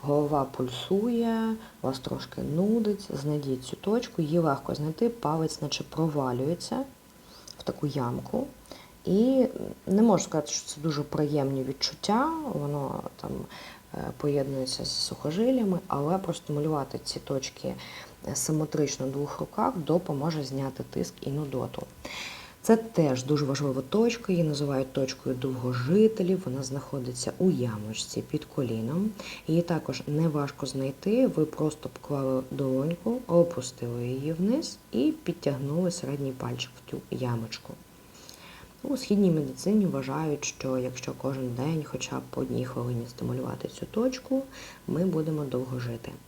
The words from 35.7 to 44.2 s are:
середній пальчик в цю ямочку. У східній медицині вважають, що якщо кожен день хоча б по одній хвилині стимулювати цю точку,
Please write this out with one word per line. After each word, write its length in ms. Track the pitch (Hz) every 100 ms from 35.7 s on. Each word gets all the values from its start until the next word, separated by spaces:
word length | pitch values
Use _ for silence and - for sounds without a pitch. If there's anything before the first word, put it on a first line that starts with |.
| 156 180
середній 420 | 175 135 139 139
пальчик 380 | 127 120 123 - -
в 140 | -
цю 100 | - -
ямочку. 640 | 123 123 117 110 - - - - - - - - - - - - -
У 140 | - 262
східній 340 | - 202 196
медицині 560 | 160 139 131 - 214 190
вважають, 580 | 139 131 139 160 147
що 340 | - - 131 131
якщо 340 | 127 127 - 131
кожен 320 | 131 135 127
день 300 | 120 139 160
хоча 340 | 147 127 127 131
б 40 | 127
по 100 | -
одній 240 | 127 120
хвилині 420 | 123 - 120 123 120
стимулювати 600 | - 120 123 127 123 -
цю 180 | - -
точку, 560 | - 247 254